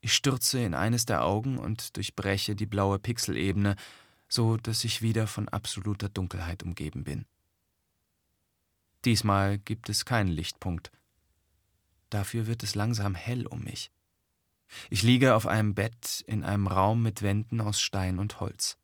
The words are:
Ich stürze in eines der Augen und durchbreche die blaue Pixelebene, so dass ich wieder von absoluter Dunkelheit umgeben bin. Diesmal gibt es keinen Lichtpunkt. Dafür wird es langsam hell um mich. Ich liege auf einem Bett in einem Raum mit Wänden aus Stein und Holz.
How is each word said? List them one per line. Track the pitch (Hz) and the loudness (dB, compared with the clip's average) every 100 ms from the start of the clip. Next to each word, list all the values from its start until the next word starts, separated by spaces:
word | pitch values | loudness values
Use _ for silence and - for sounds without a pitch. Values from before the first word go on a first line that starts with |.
Ich | 113 | 2
stürze | - 143 127 - 127 | 2 2 2 0 0
in | 113 | 0
eines | 69 101 120 - | 2 2 2 2
der | 90 | 2
Augen | 65 104 127 127 | 2 0 -2 -4
und | - 113 - - | -4 -6 -6 -6
durchbreche | - - 98 98 - 101 | -6 -4 0 0 0 -4
die | 107 | -2
blaue | 101 98 98 | 2 2 2
Pixelebene, | 113 117 - 67 95 95 101 98 - - _ _ _ | -2 -4 -2 0 0 2 2 0 -6 -20 _ _ _
so | - 113 113 | 0 2 2
dass | 113 113 | -2 -4
ich | 117 - | -2 0
wieder | 110 113 110 | 0 2 0
von | - 107 | -4 -4
absoluter | 107 - - 98 101 104 | -4 -6 -6 -4 -4 -4
Dunkelheit | 101 92 92 85 87 | -4 -4 -4 -6 -6
umgeben | 87 87 76 - | -8 -6 -8 -6
bin. | 71 71 104 _ _ _ _ _ _ _ _ _ _ _ _ _ _ _ _ _ | -8 -8 -10 _ _ _ _ _ _ _ _ _ _ _ _ _ _ _ _ _
Diesmal | - 110 107 98 98 101 | 2 4 4 4 4 0
gibt | - 113 - | -4 -8 -4
es | 107 | -4
keinen | - 120 98 | 0 2 2
Lichtpunkt. | 80 82 - 92 85 - _ _ _ _ _ _ _ _ _ _ _ _ | 0 -4 -6 -6 -6 -8 _ _ _ _ _ _ _ _ _ _ _ _
Dafür | 104 95 117 110 | -4 -2 -2 -2
wird | 117 | -2
es | 107 | -4
langsam | - 110 120 101 | -2 0 0 -2
hell | 90 - 123 - | -2 -4 -4 -6
um | - | -8
mich. | - - - _ _ _ _ _ _ _ _ - - | -10 -10 -14 _ _ _ _ _ _ _ _ -20 -6
Ich | 104 | 2
liege | 117 127 131 | 6 8 8
auf | 113 117 | 6 4
einem | 110 107 | 2 2
Bett | 101 107 - - - - | 0 -4 -4 -8 -8 -4
in | 107 | -4
einem | - 104 95 | 0 0 2
Raum | 92 98 113 | 4 4 4
mit | 113 101 | 0 0
Wänden | 101 101 110 117 | 0 0 -2 -2
aus | 104 101 | -2 -2
Stein | - 98 92 90 | -2 0 0 0
und | 101 - | -4 -4
Holz. | 98 - - - | -8 -4 -6 -6